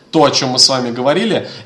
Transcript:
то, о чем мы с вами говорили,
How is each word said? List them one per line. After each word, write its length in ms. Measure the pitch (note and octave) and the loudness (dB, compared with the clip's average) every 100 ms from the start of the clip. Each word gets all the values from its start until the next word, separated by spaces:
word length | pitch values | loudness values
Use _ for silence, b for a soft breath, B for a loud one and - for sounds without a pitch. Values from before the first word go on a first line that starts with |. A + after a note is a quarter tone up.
| _ | _
то, 120 | D#3+ | 2
о 80 | C#3 | 2
чем 200 | C3+ C3 | 2 -2
мы 80 | B2+ | 0
с 100 | - | 2
вами 200 | C3 B2 | 2 -2
говорили, 600 | A#2+ C3 E3 A3 C3 B B | -2 0 0 0 -2 B B